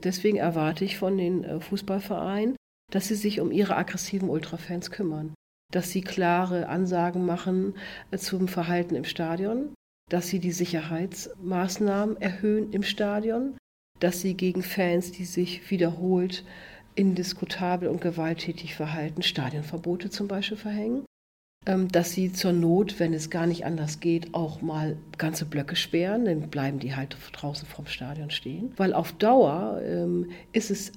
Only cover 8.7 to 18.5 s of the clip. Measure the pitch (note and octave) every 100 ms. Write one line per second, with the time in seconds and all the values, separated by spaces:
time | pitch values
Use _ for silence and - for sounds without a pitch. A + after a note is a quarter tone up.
8.7 | F3 F3 D3+ D#3 - E3 E3+ G3 A#3+ C#4+
9.7 | - _ _ - F3 F3 F#3+ F3+ E3 F3
10.7 | E3 D#3 E3 F#3+ - - - F3+ F3+ F#3
11.7 | F#3 G#3 G3 G#3+ G#3+ G3 F#3 G#3+ G#3+ G#3
12.7 | G3+ G3+ - G#3 G#3 A3 A3+ C#4 C4+ _
13.7 | _ _ - F3 F3+ F#3+ F3+ F#3 F3+ F3+
14.7 | - F3+ F3 F3+ - F3 - F3+ - -
15.7 | F#3+ E3+ E3 F#3 F#3 F#3 - - - -
16.7 | - - - G3 F3+ F3+ - F3 - F3+
17.7 | F3+ F3 F3 F3 E3 D#3+ E3 -